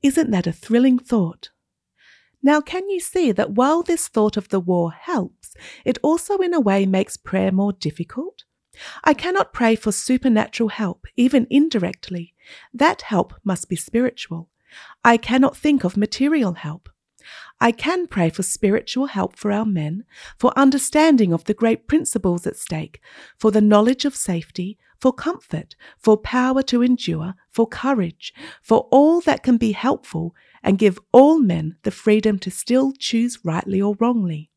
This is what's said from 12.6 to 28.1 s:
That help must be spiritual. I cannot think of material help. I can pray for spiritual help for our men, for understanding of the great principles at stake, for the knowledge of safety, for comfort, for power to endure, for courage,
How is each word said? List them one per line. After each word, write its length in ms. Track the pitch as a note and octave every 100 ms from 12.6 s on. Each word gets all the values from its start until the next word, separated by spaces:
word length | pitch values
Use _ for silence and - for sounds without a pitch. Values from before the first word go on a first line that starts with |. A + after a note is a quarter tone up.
| _
That 300 | A#3+ D4+ -
help 320 | - G3+ - -
must 260 | G3 F#3 -
be 60 |
spiritual. 760 | E3+ - A3+ B3 - - E3 E3+ _ _ - - -
I 140 | A#3+ A#3
cannot 380 | - B3+ C4+ -
think 280 | D4+ C#4+
of 140 | F3+ G3+
material 560 | G#3 - C#4 D#4 G#3
help. 340 | E3+ D3+ D#3+ - _ _ _ - - - _
I 80 | A#3+
can 380 | A#3+ C#4+ F4+ F4
pray 200 | - E3
for 140 | D#3+
spiritual 640 | F#3+ - G3+ G3+ - B3+ C#4
help 300 | G3+ F#3+ -
for 160 | G#3
our 120 | G3+
men, 380 | A3 F3+ D3+ F#3 - - - -
for 160 | B3 -
understanding 760 | C4+ C4+ - D4+ D#4+ C4+ G3
of 120 | E3
the 100 | -
great 320 | G#3 A3+ A3+ -
principles 580 | D#4 - G#3 F#3 F3
at 120 | E3 -
stake, 440 | - D#3+ D#3 - _ - - _
for 140 | A3
the 80 | G#3+
knowledge 440 | G#3 G#3 A3 C4
of 120 | C#4+ -
safety, 640 | - E3+ - - F3+ G#3+ _ _
for 140 | C4
comfort, 640 | C4 D#4 F4+ _ E3 - - - _
for 200 | - G#3+
power 480 | - B3+ B3+ C4
to 180 | C4 A#3+
endure, 540 | B3 B3 - D#3+ E3 F#3+ _
for 160 | - A3+
courage, 680 | - C4 C4 E3+